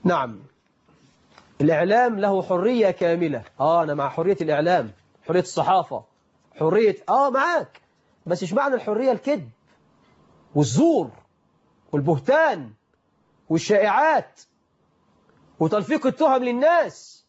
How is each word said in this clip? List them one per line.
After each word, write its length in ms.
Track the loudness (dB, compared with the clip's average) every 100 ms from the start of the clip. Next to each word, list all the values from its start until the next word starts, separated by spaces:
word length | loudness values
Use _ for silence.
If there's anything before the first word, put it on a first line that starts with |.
نعم، 360 | 0 0 -4 -10 -20 _ _ _ _ _ _ _ _ -20 _ _
الإعلام 580 | 0 2 2 2 2 0
له 220 | -2 -2
حرية 500 | -2 -2 0 2 0
كاملة. 520 | 0 -2 0 -2 -4 -10 -4
آه، 240 | 0 0
أنا 100 | 0
مع 160 | -4 -6
حرية 280 | -4 -2 -2
الإعلام، 500 | -2 0 2 0 -2 -12 _ _ -4
حرية 140 | -2
الصحافة، 640 | -2 -4 0 0 -2 -10 -14 _ _ _ _ -4
حرية، 400 | 0 2 2 0 -2
آه، 200 | 0 2
معاك، 520 | 0 0 -2 -6 -18 _ _ _ _ -6
بس 160 | -6
إيش 120 | -2
معنى 220 | -2 -2 -4
الحرية؟ 360 | -4 -2 0
الكذب 380 | -2 -2 -6 -6 _ _ _ _ _ _ _ _ _ _ -2
والزور 540 | 0 2 2 2 -2 -12 _ _ _ _ _ _ _
والبهتان 800 | -4 0 -2 2 2 2 -2 -10 -20 _ _ _ _ _ _ _
والشائعات 920 | -4 2 2 4 2 2 2 -2 _ _ _ _ _ _ _ _ _ _ _ _ _
وتلفيق 480 | -2 -2 -2 -2 -2
التهم 360 | 0 2 2
للناس 840 | 0 0 2 2 0 -8 -20 -20